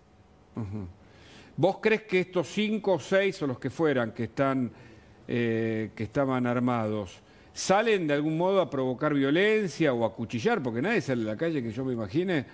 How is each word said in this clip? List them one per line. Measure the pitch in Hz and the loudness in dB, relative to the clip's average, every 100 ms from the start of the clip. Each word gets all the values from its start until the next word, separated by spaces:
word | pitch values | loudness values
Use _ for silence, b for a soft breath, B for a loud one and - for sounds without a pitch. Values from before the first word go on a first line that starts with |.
| _ - - - - - | _ -20 -20 -20 -14 -10
Ujú. | 98 107 90 - B B B B B - | -8 -8 -12 -14 B B B B B 0
¿Vos | 170 - | 0 2
crees | 220 220 | 2 0
que | - 185 | 0 -2
estos | 175 180 147 | 0 -2 -2
cinco | - 214 214 196 | -2 -2 0 0
o | 170 | 0
seis | - 196 196 - | 2 2 2 -2
o | 143 | -4
los | 120 | -4
que | 135 | -6
fueran | - 160 131 113 | 0 2 2 0
que | - | -4
están, | 113 - 135 131 120 B B B B B - | -4 0 0 0 -2 B B B B B -6
eh, | 117 120 113 113 110 107 | -2 0 0 -2 -2 -4
que | - | -6
estaban | 107 143 135 131 123 | -4 -2 0 0 0
armados, | 123 123 120 110 107 98 - b b b | 0 0 0 -2 -4 -6 -12 b b b
salen | - - 190 226 202 156 | -4 2 4 4 2 2
de | |
algún | 143 151 160 | 0 0 0
modo | 180 196 | 2 2
a | 147 | 2
provocar | 131 131 120 151 | 0 -2 0 0
violencia | 143 135 160 208 220 190 - 156 | 2 2 4 4 2 0 0 2
o | 120 113 | 2 0
a | |
cuchillar? | - 117 120 165 233 | -2 -6 -2 0 0
Porque | 123 113 | 0 -2
nadie | 170 226 | 0 0
sale | 139 123 | 0 -2
a | 110 | -2
la | 107 | -2
calle, | 165 156 | -2 -2
que | 113 | -4
yo | 107 | -4
me | 131 | -4
imagine, | 120 104 127 190 160 117 | -4 -2 -2 0 0 -2